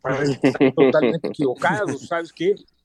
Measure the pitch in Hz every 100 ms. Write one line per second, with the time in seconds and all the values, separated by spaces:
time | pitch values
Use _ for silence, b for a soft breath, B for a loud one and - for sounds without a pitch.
0 | - 135 143 127 139 - 135 - 135 -
1 | 120 - - - 135 123 175 208 190 139
2 | - 170 165 - 175 202 - _